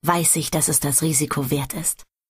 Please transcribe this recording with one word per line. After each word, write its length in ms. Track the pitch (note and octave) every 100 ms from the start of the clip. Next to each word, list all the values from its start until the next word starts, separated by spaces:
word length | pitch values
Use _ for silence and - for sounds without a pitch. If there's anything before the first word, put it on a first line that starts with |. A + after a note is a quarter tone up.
weiß 340 | - F3 E3 E3+
ich, 140 | -
dass 180 | D#3+ D#3
es 100 | D3+
das 220 | C#3+ C#3
Risiko 480 | D#3+ C#3+ D3 - C3
wert 240 | C#3 C3
ist. 320 | - - - - _ _